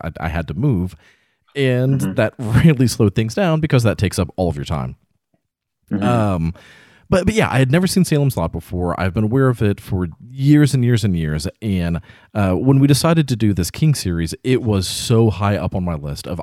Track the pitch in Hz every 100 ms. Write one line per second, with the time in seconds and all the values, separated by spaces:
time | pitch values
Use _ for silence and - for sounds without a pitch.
0 | 82 - 80 82 139 73 143 101 90 -
1 | _ _ _ _ _ 143 131 123 131 135
2 | - - 110 - 110 113 165 131 123 -
3 | 107 - 113 151 185 156 151 127 110 -
4 | 90 - 87 - 90 71 69 78 64 67
5 | _ _ _ _ _ _ _ _ - 101
6 | 101 120 104 90 82 - - - _ _
7 | - 190 185 220 113 123 131 160 185 196
8 | 175 147 139 107 85 85 - 90 87 -
9 | 95 87 107 135 131 120 104 101 - 95
10 | 87 - 117 135 135 147 143 131 120 117
11 | 107 85 78 78 92 - 110 95 85 82
12 | - - _ 107 98 90 127 139 139 135
13 | 165 165 143 117 110 92 87 - 156 139
14 | 95 85 82 - 123 127 117 101 90 -
15 | - 113 117 92 101 98 90 101 87 80
16 | 73 71 - 80